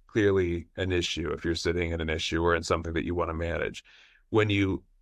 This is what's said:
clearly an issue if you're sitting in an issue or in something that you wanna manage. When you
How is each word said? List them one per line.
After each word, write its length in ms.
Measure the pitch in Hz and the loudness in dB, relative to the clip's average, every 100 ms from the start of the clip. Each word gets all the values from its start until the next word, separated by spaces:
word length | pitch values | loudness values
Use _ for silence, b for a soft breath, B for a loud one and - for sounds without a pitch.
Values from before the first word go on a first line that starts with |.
| _ | _
clearly 600 | 117 101 98 87 85 85 - | 2 4 4 2 -2 -6 -4
an 140 | 95 | 0
issue 380 | 87 82 78 76 | 0 0 -4 -4
if 120 | 73 | -4
you're 100 | 85 | -2
sitting 380 | 82 87 85 82 | 0 0 0 0
in 80 | 82 | -2
an 100 | 80 | -2
issue 320 | 78 - 82 | -2 -2 0
or 140 | 85 85 | 2 2
in 80 | |
something 300 | 85 85 85 | 2 -2 0
that 120 | 82 73 | -4 -2
you 80 | |
wanna 200 | 87 82 | -2 -2
manage. 500 | 82 82 80 58 - b b b b _ | -4 -4 -4 -4 -8 b b b b _
When 200 | 110 107 | 2 4
you 340 | 101 98 92 - _ | 2 2 0 -6 _